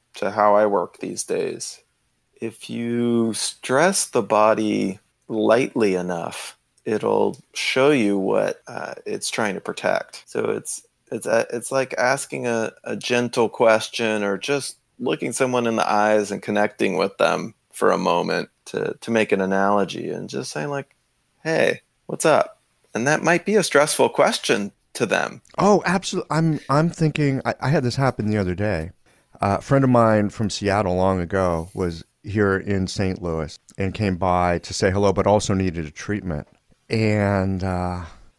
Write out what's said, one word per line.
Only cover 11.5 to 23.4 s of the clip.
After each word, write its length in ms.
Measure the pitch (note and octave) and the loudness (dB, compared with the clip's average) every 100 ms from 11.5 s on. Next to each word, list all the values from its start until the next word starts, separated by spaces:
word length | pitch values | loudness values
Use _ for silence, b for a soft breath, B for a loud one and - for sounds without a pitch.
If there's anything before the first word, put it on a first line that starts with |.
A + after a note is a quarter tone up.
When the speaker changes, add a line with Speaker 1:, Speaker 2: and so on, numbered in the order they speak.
Speaker 1:
it's 180 | A#2+ - | -6 -4
like 240 | C3+ C3 - | -4 -2 0
asking 480 | B2 C#3 - C#3 B2 | 0 0 -4 -6 -2
a, 260 | A#2 A2 - | -2 -4 -6
a 120 | - G#2+ | -10 -8
gentle 520 | - B2 A#2+ B2 A2 | -2 0 0 0 0
question 760 | - A2+ A2 - - A2+ G#2+ | 4 4 4 2 -4 -2 0
or 120 | G2+ F#2+ | 0 -2
just 400 | - C#3+ - - _ - | -2 -4 -4 -12 _ -8
looking 340 | B2 D#3 B2+ | -4 -4 -4
someone 340 | A#2 C3 B2 A#2 | -2 0 0 0
in 100 | A2+ | 0
the 120 | - | 2
eyes 420 | G#2 G#2+ G#2+ G2+ | 2 4 2 0
and 100 | F#2+ | -4
connecting 540 | - G#2 G#2 - A2 F2 | -2 0 0 0 -2 0
with 200 | F#2+ - | -2 0
them 360 | E2+ E2+ F#2+ - _ | 0 0 -6 -14 _
for 200 | - G2+ | -2 0
a 60 | F#2 | 2
moment 500 | F2+ F2 F2 F2 - _ - | 2 0 0 -4 -6 _ -10
to, 300 | G2+ - - | -6 -6 -8
to 100 | - | -2
make 200 | A2+ G#2 | -2 0
an 80 | G2 | 0
analogy 720 | F#2+ G2 G2 G2+ G2 E2+ E2+ | 0 0 2 0 -2 -6 -8
and 180 | F2+ F#2+ | -8 -8
just 220 | C3+ C3 | -10 -8
saying, 180 | D3+ D3 | -8 -6
like, 260 | C#3+ - _ _ _ _ _ | -8 -10 _ _ _ _ _
"Hey, 380 | D#3 D#3+ - - _ _ - | -2 2 2 0 _ _ -10
what's 200 | - E3 | 0 2
up?" 340 | C3 - - _ _ _ | 4 2 -6 _ _ _
And 120 | G#2+ C3 | -4 -2
that 160 | D3+ | 0
might 220 | D#3+ E3+ | 2 0